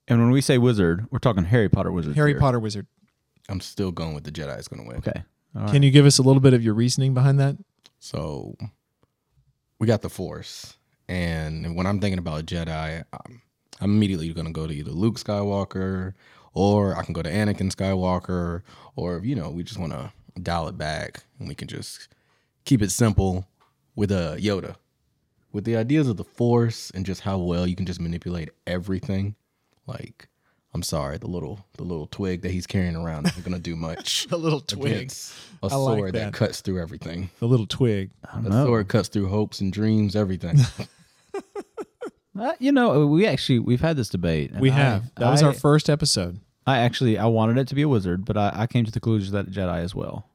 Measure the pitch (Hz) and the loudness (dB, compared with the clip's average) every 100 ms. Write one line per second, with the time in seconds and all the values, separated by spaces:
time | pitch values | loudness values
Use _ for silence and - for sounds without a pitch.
0 | - 117 117 135 131 131 123 107 85 87 | 0 4 6 4 4 4 4 4 4 2
1 | 117 117 131 95 85 120 98 - 90 90 | -2 -2 0 2 2 4 4 2 0 -2
2 | 76 143 147 139 135 123 110 104 - _ | -2 2 2 4 2 2 -2 -8 -12 _
3 | _ _ _ _ - 95 - - 95 85 | _ _ _ _ -10 -10 -8 -4 -4 -4
4 | 80 76 73 80 71 62 - - 55 58 | -6 -8 -10 -10 -8 -10 -12 -16 -14 -8
5 | - - - _ _ - 107 139 139 143 | -6 -8 -10 _ _ -6 2 6 8 10
6 | 143 139 131 135 135 123 113 107 123 131 | 8 8 6 8 8 6 4 2 2 2
7 | 135 127 139 139 139 151 - _ _ _ | 0 4 4 4 2 -2 -10 _ _ _
8 | - - 78 69 52 - 107 _ _ _ | -12 -8 -8 -8 -12 -12 -14 _ _ _
9 | _ _ _ _ _ _ _ - 107 107 | _ _ _ _ _ _ _ -2 2 2
10 | 85 - 85 78 - - - - _ _ | -2 -8 -8 -10 -14 -16 -18 -20 _ _
11 | - 90 85 82 78 80 82 85 92 101 | -8 -4 -2 -2 -4 -6 -6 -4 -2 0
12 | 101 92 85 78 80 87 82 80 78 82 | -2 -2 -4 -6 -6 -4 -4 -4 -6 -8
13 | - - - 120 _ _ _ - 95 107 | -12 -18 -18 -20 _ _ _ -4 2 4
14 | 101 92 82 82 80 78 80 73 76 78 | 4 0 -4 -6 -6 -6 -6 -6 -8 0
15 | 113 - - 101 101 98 95 95 95 95 | 0 0 -4 -2 -2 -2 -4 -4 -4 -4
16 | 92 - _ _ _ - 101 104 98 82 | -8 -12 _ _ _ 2 4 4 2 -2
17 | - 85 82 98 104 95 95 - 95 95 | -4 -6 -4 0 0 0 -2 -2 -2 0
18 | 92 90 - 90 85 85 - - - - | 0 0 -2 -4 -4 -6 -12 -20 -16 -8
19 | 87 85 107 131 78 82 - 101 82 73 | -6 -4 -4 -4 -6 -8 -10 -8 -8 -8
20 | - - - - 87 85 78 90 78 76 | -12 -16 -20 -10 -4 -2 -4 -6 -6 -6
21 | - - - - 78 69 - 73 - - | -8 -14 -20 -14 -14 -12 -12 -12 -12 -16
22 | - _ _ _ _ _ - 131 98 - | -20 _ _ _ _ _ 0 2 2 2
23 | 117 95 95 92 95 _ _ _ _ - | 2 2 0 0 -6 _ _ _ _ -4
24 | 101 95 82 82 101 95 - - _ _ | 0 0 -2 -4 -2 -2 -6 -14 _ _
25 | _ _ _ _ _ 104 101 113 117 156 | _ _ _ _ _ -6 -2 0 2 2
26 | 135 90 - - 120 120 117 - - 92 | 2 -2 -6 -2 2 4 2 -2 -10 -8
27 | 95 90 101 95 87 87 90 90 90 85 | -6 -6 -4 -2 0 0 0 -2 -6 -6
28 | 82 85 90 87 78 _ - 90 90 92 | -6 -6 -6 -8 -10 _ -8 -6 -4 -6
29 | - 95 98 104 _ _ _ _ - - | -4 -4 -4 -8 _ _ _ _ -14 -14
30 | - - - _ _ _ _ 87 - 80 | -14 -20 -20 _ _ _ _ -8 -4 -4
31 | 69 73 - 90 - 101 - - 87 82 | -4 -6 -8 -8 -8 -12 -16 -12 -8 -8
32 | 76 - 95 90 92 90 85 98 90 82 | -8 -6 -4 -4 -4 -6 -4 -2 -2 -4
33 | 85 78 73 90 87 90 85 160 82 80 | -6 -4 -4 -4 -8 -8 -6 -6 -8 -8
34 | - - - 175 160 151 - 101 139 - | -6 -4 -4 -2 -2 -2 -4 -4 -2 -2
35 | 135 - - - - - 98 139 135 107 | -6 -12 -16 -18 -20 -6 -2 0 2 0
36 | 95 110 104 - 107 - - 92 82 76 | 0 -4 -4 -2 -2 -2 -4 -4 -4 -10
37 | 82 87 95 - 117 127 104 - 123 101 | -10 -8 -10 -4 2 2 0 0 0 0
38 | 95 - - - 113 107 139 113 98 113 | -4 -12 -12 -6 0 2 4 2 2 0
39 | 90 104 95 104 104 - 98 92 110 110 | 0 -2 0 0 -2 -2 -4 0 2 4
40 | 104 107 98 92 87 151 123 - - _ | 4 2 0 -2 2 4 4 0 -14 _
41 | _ _ _ 392 - 415 - - - - | _ _ _ -12 -10 -14 -14 -14 -16 -14
42 | 466 - _ 196 247 320 262 277 240 139 | -16 -16 _ -8 -6 -2 2 4 4 4
43 | 147 156 214 131 - 123 - 123 160 151 | 4 4 4 2 2 2 2 2 2 0
44 | 107 92 85 80 69 - 131 139 135 101 | -2 -2 0 0 -2 2 2 4 4 2
45 | 120 - 120 123 147 135 147 151 - 147 | -4 -2 2 6 4 4 4 4 4 0
46 | 147 107 87 90 - _ - 131 120 - | 0 0 -2 -6 -16 _ 0 2 2 2
47 | 127 107 113 113 110 123 131 139 151 120 | 2 2 4 4 4 2 0 0 2 2
48 | 92 90 107 104 101 95 113 120 110 113 | 2 -2 -2 0 0 0 0 0 0 -2
49 | 113 110 98 101 95 98 92 87 87 - | 0 0 0 -4 -4 -4 -2 -2 -4 -6
50 | - - - | -8 -10 -12